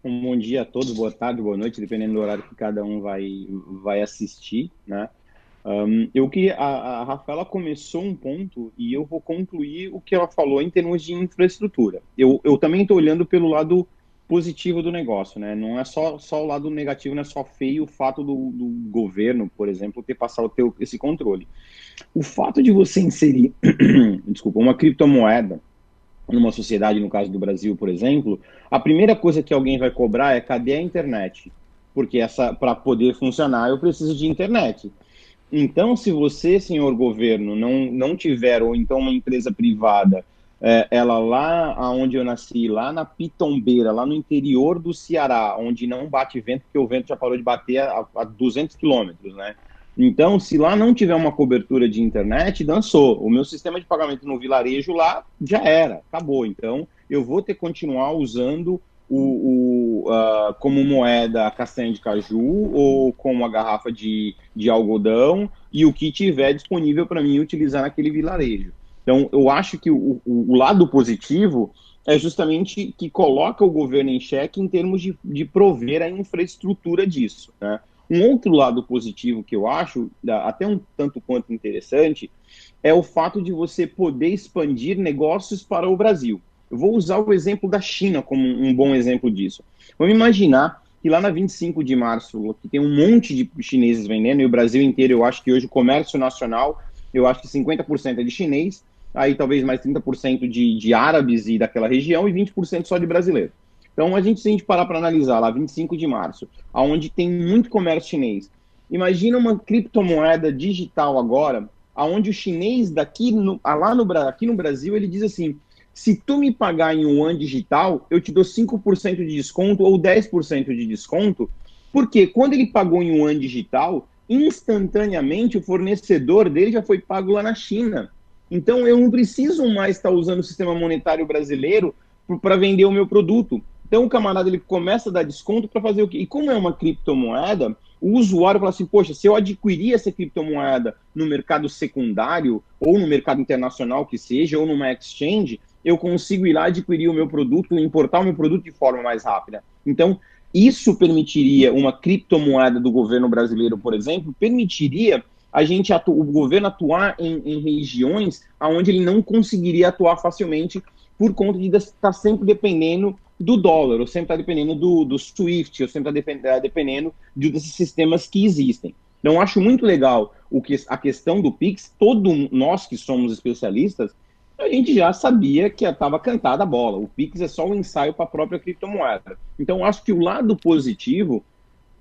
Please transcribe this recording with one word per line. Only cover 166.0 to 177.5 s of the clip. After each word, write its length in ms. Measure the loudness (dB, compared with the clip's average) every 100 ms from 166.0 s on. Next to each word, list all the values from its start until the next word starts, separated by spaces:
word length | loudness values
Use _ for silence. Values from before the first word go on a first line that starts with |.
| -6
tá 60 |
depen-, 280 | -6 -6 -6
tá 200 | -2 -2
dependendo 540 | -2 -4 -4 -4 -6 -10 -16 -4
de, 140 | -4
desses 240 | -4 -10
sistemas 540 | -4 -4 0 2 2 -2
que 180 | 0 2
existem. 500 | 2 0 -2 -8 _ _ _
Então, 140 | 2
eu 80 | 4
acho 180 | 4 4
muito 240 | 4 4 4
legal 480 | 4 4 4 0 _ -4
o 120 | -4
que, 140 | -2 -6 -4
a 100 | -4
questão 440 | -4 -2 -2 0
do 100 | 0
Pix. 420 | 0 -4 -4 -14 _
Todo 500 | 4 6 2 2 0
nós 360 | 2 2 0 -4
que 100 | -12
somos 340 | -4 -2 -2
especialistas, 800 | -2 -6 -4 -2 0 0 -2 -8 _ _ _ _ -6
a 100 | -2
gente 260 | 0 2
já 180 | 4 4
sabia 560 | 2 2 2 4 2 0
que 220 | 0 -4
tava 260 | -2 -2 -2
cantada 440 | -2 -2 -2 0
a 20 | 0
bola. 320 | 0 0 -2
O 100 | -8
Pix 340 | -6 -8 -6
é 60 |
só 200 | -8